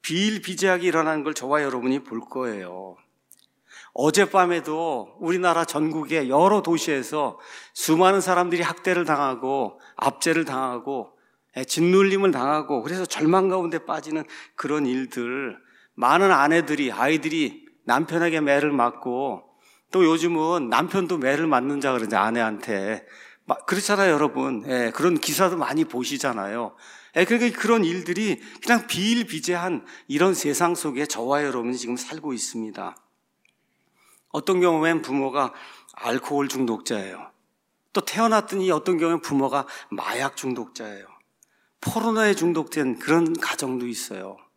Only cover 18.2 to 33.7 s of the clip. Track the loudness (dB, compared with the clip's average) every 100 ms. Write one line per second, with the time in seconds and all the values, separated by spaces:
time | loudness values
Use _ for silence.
18.2 | 0 2 2 2 2 2 0 0 -6 -4
19.2 | -4 -6 _ _ _ _ _ 4 4 4
20.2 | 2 0 0 0 2 0 2 -2 -2 0
21.2 | 0 0 2 2 0 -2 0 -2 0 0
22.2 | 0 0 -2 -4 -6 -4 -4 -8 -10 -20
23.2 | -20 _ -6 -4 -2 -4 0 2 4 4
24.2 | 2 0 -4 -4 -2 -2 -2 0 2 2
25.2 | 0 2 2 2 -2 0 0 -2 -4 -2
26.2 | -2 -2 -4 -4 -6 -10 -20 -20 -4 0
27.2 | 2 4 2 0 2 4 2 -2 -4 -2
28.2 | -2 -4 -8 -10 2 2 2 -2 0 0
29.2 | -2 -6 -2 -2 -2 -4 -8 -20 -6 2
30.2 | 2 2 0 2 0 0 -4 -4 -4 -4
31.2 | -2 0 0 -2 -4 -6 -6 -6 -8 -10
32.2 | -8 -6 -6 -8 -8 -10 -12 -12 _ _
33.2 | _ _ _ _ _